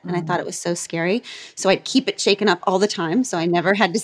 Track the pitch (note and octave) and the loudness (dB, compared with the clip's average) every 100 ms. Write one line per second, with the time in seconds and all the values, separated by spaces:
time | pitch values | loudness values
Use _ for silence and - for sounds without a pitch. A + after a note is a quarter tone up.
0 | F3 F3 D#3+ F3 - F#3 F3 F3 - E3 | -6 -4 -2 -2 -4 -6 -4 -4 -4 -2
1 | E3+ A#3 - - - - F#3+ F#3+ - C4+ | 0 -2 -4 -14 -16 -2 2 2 2 0
2 | - - G3+ G3+ G#3 - - F#3 G#3 - | 0 -2 0 2 2 2 0 2 0 0
3 | E3 G#3+ B3 F3 E3+ F3 F#3 G3+ F#3+ G#3+ | 0 0 0 0 0 2 2 2 2 0